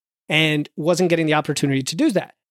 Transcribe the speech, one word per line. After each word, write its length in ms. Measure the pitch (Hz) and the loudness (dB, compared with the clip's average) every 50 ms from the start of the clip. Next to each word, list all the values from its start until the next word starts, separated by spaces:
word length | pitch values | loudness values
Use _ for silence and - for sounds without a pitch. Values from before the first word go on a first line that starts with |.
| _ _ _ _ _ - | _ _ _ _ _ 0
and 400 | 160 151 156 156 151 151 147 - _ | 2 2 2 2 0 -2 -4 -6 _
wasn't 320 | - 156 160 180 156 185 175 | -4 -2 0 0 2 2 2
getting 180 | 170 165 165 | 2 2 2
the 80 | 156 151 | 2 0
opportunity 480 | 151 147 - 147 - - 143 139 135 135 | 0 0 -2 -2 -2 -2 0 0 -2 -2
to 140 | - - | -4 -2
do 140 | 165 294 320 | 0 0 0
that. 240 | 214 180 - - - _ _ _ | 0 -2 -4 -6 -10 _ _ _